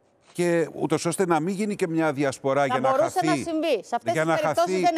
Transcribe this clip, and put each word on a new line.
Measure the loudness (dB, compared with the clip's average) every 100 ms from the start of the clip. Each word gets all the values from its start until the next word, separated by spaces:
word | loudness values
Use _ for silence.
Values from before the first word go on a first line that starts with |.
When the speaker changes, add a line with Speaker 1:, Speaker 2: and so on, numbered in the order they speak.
| _ _ _
Speaker 1:
και | -2 0 2 0
ούτως | -4 -2 -2 -2
ώστε | -2 0
να | 0
μην | 0 -2
γίνει | -4 -2
και | -2
μια | 0 0
διασπορά | 0 -2 -2 0 0
Speaker 2:
Θα | 2
Speaker 1:
για | 0
να | 0
Speaker 2:
μπορούσε | 2 0 0 0
Speaker 1:
χαθεί, |
Speaker 2:
να | -2
συμβεί. | -2 -2 -2 -2
Σε | -2 -4
αυτές | 0
Speaker 1:
για | 0
Speaker 2:
τις | 2
Speaker 1:
να | 2
Speaker 2:
περιπτώσεις | 0 0 0
Speaker 1:
χαθεί, | 2
Speaker 2:
δεν | 2